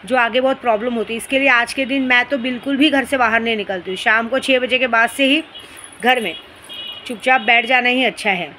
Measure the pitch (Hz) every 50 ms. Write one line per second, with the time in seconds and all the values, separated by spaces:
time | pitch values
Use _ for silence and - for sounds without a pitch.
0 | - 185 247 254 240 226 214 254 254 262 269 262 - 247 220 208 226 247 240 226
1 | 208 - 226 226 - - 269 269 277 269 254 233 233 233 - 269 269 226 269 277
2 | 262 254 247 247 247 254 285 269 226 254 254 233 - 277 277 254 294 311 277 269
3 | 240 233 285 262 247 220 226 233 226 233 226 214 196 - 196 185 165 185 185 185
4 | - 233 214 226 226 226 247 254 - - 262 254 247 233 247 254 262 254 233 226
5 | 226 233 - - 277 262 277 311 320 - - - - - - - - - - -
6 | - 240 254 247 220 175 156 - - - - - - - - - - - - -
7 | - - 247 196 - 254 254 262 214 226 233 233 233 233 254 247 240 247 247 254
8 | 262 220 - - - 214 190 175 170 143 -